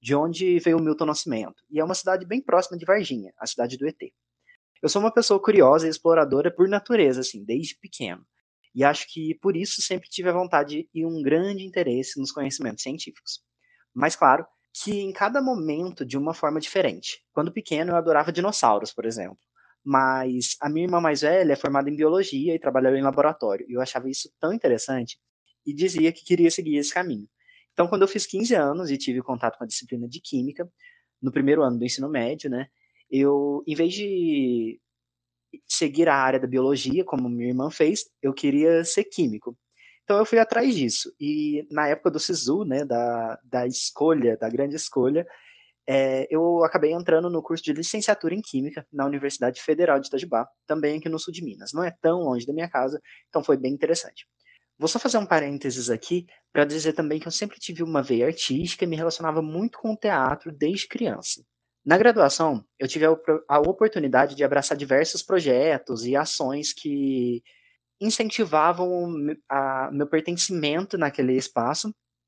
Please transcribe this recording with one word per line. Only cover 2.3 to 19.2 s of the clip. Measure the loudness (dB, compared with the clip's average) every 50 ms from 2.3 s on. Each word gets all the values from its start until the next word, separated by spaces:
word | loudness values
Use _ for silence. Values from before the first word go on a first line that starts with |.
| -6 -6
próxima | 0 2 2 2 2 0 -6
de | -6 0
Varginha, | 0 2 2 0 -2 -6 -6 -8 -10 -14 -12
a | -12
cidade | -8 -4 -4 -4 -4 -4
do | -4 -6
E | -6
T. | -6 -8 -12 -16 -16 _ _ _ _ _ _ _ _ _ _ _ _ _
Eu | -2 0
sou | 0 2
uma | 2 2
pessoa | 2 2 4 4 4 4
curiosa | 4 6 8 8 8 8 8 6 4
e | 0
exploradora | -4 0 2 4 4 4 4 4 2 2 0 0
por | 2 2 2 2
natureza, | 2 0 0 0 2 4 4 4 4 2
assim, | -2 -6 -8 -10 -6
desde | -4 -4 -4 -4 -6 -12 _
pequeno. | -20 -20 -12 -10 -10 -10 -10 -12 -16 _ _ _ _ _ _ _ _ _ -2
E | 2
acho | 4 4 4 2 -4
que | -10 -10 -6 -6 -6 -6
por | -2 -2 -2 0
isso | 0 -4 -4 -6 -6
sempre | -4 -4 -4 -6 -6 -8
tive | -10 -4 -2 0
a |
vontade | 0 0 0 2 2 0 0 0 -4 -8 -8 -8
e | -6 -4 -4
um | -4 -4 -2
grande | 0 2 2 2 2 0 -4 -6 -10
interesse | -6 -4 -2 0 0 0 -2 -4 -4 -8 -8
nos | -8 -8
conhecimentos | -6 -6 -6 -6 -6 -6 -6 -8 -8 -8
científicos. | -10 -10 -10 -10 -12 -14 -16 -16 _ -14 -14 -14 _ _ _ _ _ _ _ _ _ _ _
Mas | -2 0 0 2
claro | 4 6 6 6 4 2 -6 _ _ _ _ -16
que | -10 -8 -6 -4 -4
em | -4 -6
cada | -4 -2 -2 -2 0 0
momento | 0 0 -2 -2 -2 -4 -4 -4 -4 -6 -8 -10 -8
de | -6 -4 -4
uma | -2 -4 -2
forma | -2 -2 -2 -2 -2
diferente. | -4 -2 -2 0 0 0 -2 -4 -10 -12 -14 -14 _ _
Quando | _ -4 -4 -2
pequeno | -4 -8 -6 -4 -4 -2 -2 0
eu | 0
adorava | 2 4 4 4 4 4 2
dinossauros, | 0 -2 -2 -2 0 2 4 4 4 4 0 -4
por | -8 -6 -6
exemplo. | -6 -6 -6